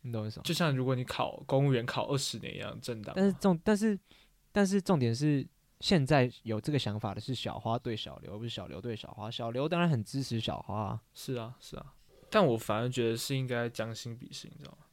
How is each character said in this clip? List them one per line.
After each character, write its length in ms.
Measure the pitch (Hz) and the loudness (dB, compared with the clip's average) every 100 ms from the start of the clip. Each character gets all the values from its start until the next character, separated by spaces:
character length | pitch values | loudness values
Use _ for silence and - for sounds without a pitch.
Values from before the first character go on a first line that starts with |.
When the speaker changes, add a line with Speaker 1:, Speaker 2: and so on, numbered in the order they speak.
Speaker 1:
你 100 | 123 | -6
懂 100 | 117 | -4
我 40 | 107 | -4
意 40 | |
思 80 | - | -6
吗？ 40 | |
Speaker 2:
就 80 | - | -2
像 220 | 170 170 | 2 2
如 100 | 131 | 2
果 100 | 127 | 2
你 100 | 127 | 0
考 320 | 127 - - - 139 | -2 -2 -2 -4 0
公 200 | 135 143 | 4 6
务 60 | |
员 140 | 123 123 | 4 2
考 220 | - - | -2 0
二 100 | 139 | 0
十 200 | - 113 | -2 -6
年 140 | - | -8
一 40 | - | -8
样 180 | 104 117 | -8 -8
正 200 | 120 113 | -8 -8
当 120 | 104 | -6
啊。 20 | - | 2
Speaker 1:
但 80 | |
是 80 | 196 | 4
重-， 240 | 185 202 170 | 6 4 4
但 140 | - 208 | 4 4
是， 220 | 220 196 _ - _ _ _ | 4 0 _ -20 _ _ _
但 160 | 208 196 | 2 4
是 160 | 196 | 2
重 160 | 190 170 | 4 4
点 160 | 120 | 4
是， 320 | 117 151 143 - _ _ _ | 2 2 2 -2 _ _ _
现 240 | - 190 | 2 4
在 240 | 135 147 123 - | 6 6 4 0
有 180 | 113 107 | -4 -2
这 120 | 131 | 0
个 60 | 147 | 0
想 200 | - 104 | 0 -4
法 160 | 104 | -4
的 60 | 110 | -6
是 120 | 110 | -6
小 260 | 127 110 - | -6 -4 -4
花 200 | 113 117 | -2 -2
对 180 | 120 107 | -2 -6
小 200 | - 67 | -8 -12
刘， 160 | - | -14
而 40 | 101 | -10
不 40 | |
是 80 | 117 | -8
小 160 | 113 92 | -8 -10
刘 140 | 73 | -10
对 160 | 120 107 | -8 -8
小 120 | - | -10
花。 180 | - 107 | -10 -10
小 220 | 117 117 | -6 -4
刘 160 | 120 151 | -2 0
当 120 | 175 | 2
然 80 | 175 | 4
很 140 | 135 | 2
支 180 | 104 135 | 0 -4
持 200 | 131 113 | -2 -2
小 200 | - 82 | -2 -6
花 180 | - 101 | -6 -6
啊。 220 | 104 113 _ | -4 -6 _
Speaker 2:
是 200 | - - | -16 -8
啊， 200 | 123 113 127 | -8 -8 -14
是 160 | - - | -16 -14
啊。 180 | 139 - _ - - | -14 -20 _ -20 0
但 160 | 214 | 4
我 120 | 170 113 | 6 4
反 240 | - 107 | 0 -2
而 80 | 123 | 0
觉 200 | 127 117 | 0 0
得 80 | 113 | 0
是 200 | - 135 | -2 -2
应 100 | 127 | -2
该 220 | 120 120 | -2 -4
将 260 | - 110 | -4 -8
心 240 | 110 117 117 | -6 -10 -10
比 140 | - | -12
心， 180 | - - | -14 -16
你 60 | - | -18
知 60 | |
道 80 | - | -20
吗？ 60 | - _ | -20 _